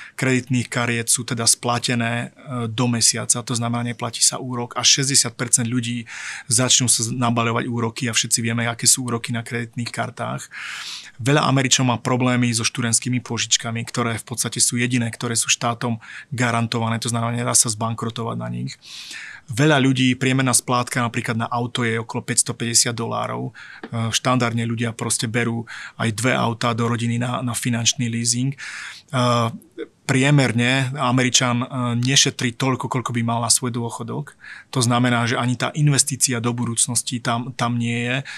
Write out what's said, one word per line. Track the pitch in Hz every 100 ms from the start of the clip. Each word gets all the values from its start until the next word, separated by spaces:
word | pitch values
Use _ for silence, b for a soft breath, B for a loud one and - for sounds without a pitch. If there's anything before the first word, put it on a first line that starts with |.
| B -
kreditných | 135 127 123 127 113
kariet | - 117 117 117
sú | -
teda | 117 120 113
splatené, | - 123 120 - 123 117 120 123
e, | - - 123 117
do | 110 123
mesiaca, | 120 110 117 113 123 120
to |
znamená, | 120 117 120 120
neplatí | 117 117 - -
sa | -
úrok | 113 120 120 -
a |
šesťdesiat | 117 - 135 135 123 -
percent | 123 - 117
ľudí | 123 117 120 113 B B B -
začnú | 117 127 - 123
sa | - 113
nabaľovať | 127 120 120 117 117 -
úroky | 117 113 113 123
a | 113
všetci | 120 -
vieme, | 117 117 117
aké | 113 120
sú | - 123
úroky | 117 -
na | 117 110
kreditných | 117 113 117 117
kartách. | - 117 - 117 123 - B B B B B B -
Veľa | 117 147 -
Američanov | 135 131 - 127 117
má |
problémy | 127 127 127 123 123
so | 117 123
študentskými | - 120 113 - 123
pôžičkami, | 113 117 113 - 120 113 113
ktoré | - 117 110
v | -
podstate | 113 120 113
sú | - 123
jediné, | 120 123 117
ktoré | 110 123 113
sú | -
štátom | - 143 135 123 113 B B B
garantované, | 120 123 117 117 120 113 113
to | 120
znamená, | 117 117 120
nedá | 123
sa | 123 123
zbankrotovať | 107 113 113 113 110 117 117
na | 117
nich. | 120 131 - B B B B B B -
Veľa | 107 151 147
ľudí, | 131 127 127 123
priemerná | 131 131 131 120
splátka | - 123 120 -
napríklad | 120 123 120 113
na | 117
auto | 120 120 -
je | 117 113
okolo | 110 -
päťstopäťdesiat | - 123 - 120 117 117 - 117
dolárov. | 117 113 117 120 127
E, | B B B - 117 113
štandardne | - 131 127 120 113
ľudia | 117 117 120 113
proste | 117 - 117
berú | 110 117 117 113 B B -
aj | 113 107
dve | 123
autá | 131 120 117 123
do | 113 117
rodiny | 117 120 120
na, | 123 123
na | 127
finančný | 113 131 117 117 - 120
leasing. | 117 117 120 131 139
E, | B B B B - 135 123 120 113 156 - - - _ -
priemerne | 131 135 147 127 110 120 135 131 143
Američan, | 127 127 127 120 127 120
e, | 127 135 123 117
nešetrí | 123 135 - - 127 113
toľko, | 135 123 113
koľko | 131 113
by | 120 117
mal | 117
na | 117
svoj | - 123 120
dôchodok. | 117 - 113 120 147 - B B B
To | -
znamená, | 120 120 123 120 117
že | 127
ani | 123 123
tá | 127 -
investícia | 147 135 - 127 - 120
do | 117 120
budúcnosti | 120 117 - 120 - 123
tam, | 127 131 123
tam | 127 117 120
nie | 117 117 120
je. | 127 -